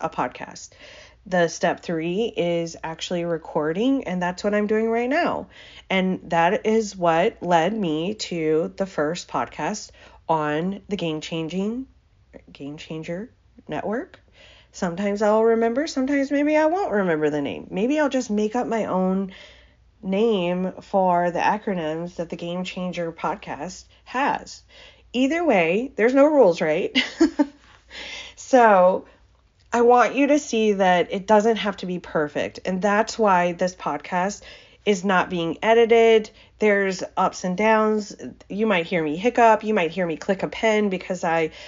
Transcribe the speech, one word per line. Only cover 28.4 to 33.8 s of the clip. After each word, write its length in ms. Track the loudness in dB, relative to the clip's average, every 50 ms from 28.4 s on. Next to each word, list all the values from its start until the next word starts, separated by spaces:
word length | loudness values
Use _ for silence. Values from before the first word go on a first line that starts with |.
| -2 4 6 8 8 8 8 8 6 6 4 2 -4 -10 -20 _ _ _ _ _ _ _ _ _ _ -4 0
I 80 | 2
want 340 | 6 6 6 6 6 4 2
you 120 | 2 2
to 120 | 4 4 2
see 340 | 0 0 0 0 2 2 2
that 380 | 2 4 4 4 4 2 0
it 160 | -4 -4 0
doesn't 300 | 4 4 4 4 4 0
have 200 | 0 -2 -6 -6
to 80 | -6 -6
be 140 | -6 -6 -8
perfect. 600 | -8 -6 -4 -4 -2 -2 -4 -4 -6 -6 -8 -8 -6
And 160 | -6 -4 -2
that's 360 | 0 2 2 2 0 0 0
why 360 | 0 2 4 4 4 2 0 -2
this 220 | -2 -4 -4 -4
podcast 680 | -6